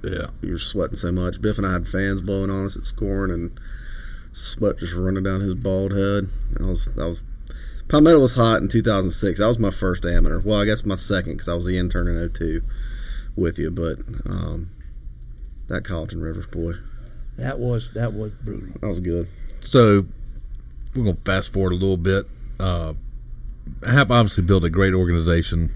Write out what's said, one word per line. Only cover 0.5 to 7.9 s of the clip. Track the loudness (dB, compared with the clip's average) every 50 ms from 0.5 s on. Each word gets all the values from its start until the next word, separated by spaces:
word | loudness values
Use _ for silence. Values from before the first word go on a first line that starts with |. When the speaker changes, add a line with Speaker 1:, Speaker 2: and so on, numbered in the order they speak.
| -4
Speaker 2:
were | -4
sweating | -4 -4 -2 -2 -2 -2 -4
so | -4 -4 -2 0
much. | 0 0 -2 -2 0 -2
Biff | -2 0 0
and | 0
I | 0 0
had | 0 -2 -2
fans | -2 -2 0 0 0 -2
blowing | -2 -2 -2 -2 -2 -2
on | -2 -2 -2
us | -4 -4
at | -4 -6
scoring, | -6 -4 -4 -2 -2 0 0 0 0 -2
and | -2 -4 -6 -8 -10 -12 -12 -12 -10 -10 -10 -10 -10 -10 -10 -12 -12 -14 -12 -8
sweat | -4 -4 -4 -2 0 0 0 0 0
just | -6 -6 -4
running | -2 0 0 0 0 0
down | 0 0 0 0
his | -2 -2
bald | -2 -2 0 0 0 0 0 0
head. | 0 2 2 2 0 -2 -2 -4 -4 -2 -2 -2
And | 0 0
I | 0
was, | 0 0 -2 -2 -2
that | -2 -4
was, | -4 -4 -6 -8 -12 -12 -12 -12 -12 -12 -12 -12 -10 -10 -10 -2
Palmetto | 4